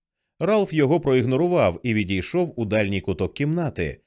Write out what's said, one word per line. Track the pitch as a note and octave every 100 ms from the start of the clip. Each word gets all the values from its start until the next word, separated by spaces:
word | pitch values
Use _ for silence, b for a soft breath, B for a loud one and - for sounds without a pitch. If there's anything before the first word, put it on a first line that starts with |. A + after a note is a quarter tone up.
| _ _ _ -
Ралф | E3+ G#3+ F3
його | D#3 C3+ E3
проігнорував | C#3+ B2+ B2 C3 F3 F3 G2+ E2+
і | B2
відійшов | G#2+ F#2 F#2+ - F3 F3 -
у | G#2+
дальній | G#2+ G2 G2
куток | - F2+ F2+
кімнати, | - C#3+ E3+ D#3 - D#2 B1+